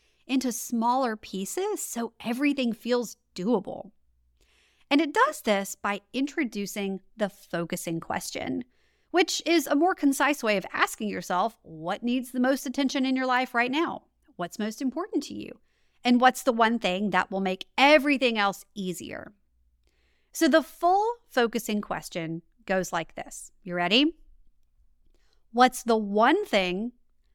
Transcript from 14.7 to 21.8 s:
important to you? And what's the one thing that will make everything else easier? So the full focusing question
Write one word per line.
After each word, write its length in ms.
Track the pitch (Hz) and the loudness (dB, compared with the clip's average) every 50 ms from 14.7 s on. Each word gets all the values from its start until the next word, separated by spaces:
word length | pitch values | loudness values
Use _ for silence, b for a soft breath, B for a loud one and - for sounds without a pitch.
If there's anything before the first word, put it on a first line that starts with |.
| 220 - | -4 -4
important 420 | 285 254 - 311 370 427 - 302 - | -4 -4 -4 -4 -6 -4 -4 -4 -4
to 100 | - 208 | -4 -8
you? 280 | 208 - - - - _ _ _ _ _ _ _ _ - | -12 -12 -12 -14 -18 _ _ _ _ _ _ _ _ 2
And 160 | 247 247 240 | 4 6 8
what's 240 | 254 254 254 - - | 8 6 6 4 2
the 80 | 262 | 0
one 260 | 233 226 226 220 240 | 2 4 4 4 2
thing 340 | 226 - 185 180 190 208 202 | 2 0 0 0 0 0 0
that 200 | 180 180 - - | 2 0 0 0
will 80 | 196 190 | -2 -2
make 280 | 190 185 190 - - - _ | -2 -2 -4 -4 -8 -6 _
everything 600 | - 262 285 302 311 262 294 285 254 269 240 233 | 4 6 8 8 6 6 4 2 2 2 2 2
else 280 | 214 202 202 190 - - _ _ | 2 0 0 0 -4 -10 _ _
easier? 560 | 208 190 185 170 - - - - - - - 208 _ _ _ _ _ _ _ _ _ _ _ _ _ _ _ _ _ _ _ - | -6 -6 -6 -6 -6 -10 -12 -12 -12 -14 -16 -20 _ _ _ _ _ _ _ _ _ _ _ _ _ _ _ _ _ _ _ -2
So 160 | - 330 302 | 0 4 4
the 120 | 262 320 | 4 4
full 480 | - - - - 339 349 370 403 427 453 480 466 _ _ | 4 0 -4 -2 2 2 4 4 2 0 -2 -6 _ _
focusing 500 | - 262 233 226 - 233 - - 214 | 0 0 0 0 0 -4 -6 -4 -4
question 640 | 208 | -6